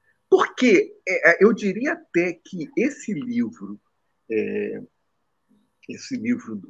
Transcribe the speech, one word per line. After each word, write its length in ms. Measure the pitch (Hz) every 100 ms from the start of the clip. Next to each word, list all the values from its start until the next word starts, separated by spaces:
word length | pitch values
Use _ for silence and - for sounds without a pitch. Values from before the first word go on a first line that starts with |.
| _ _ _
Porque, 640 | 370 - - 254 180 - - -
é, 240 | 180 156
é, 60 | 170
eu 80 | 202
diria 420 | 208 208 185 285
até 400 | 339 - 170 175
que 360 | 170 - 180 147 -
esse 360 | 262 - -
livro, 640 | 170 127 - 226 - - 104 _ _ _ _ _
é, 520 | 110 101 104 104 104 - _ _ _ _ _ _ _ _ _ -
esse 260 | 123 - 127
livro 460 | 110 120 - 107 90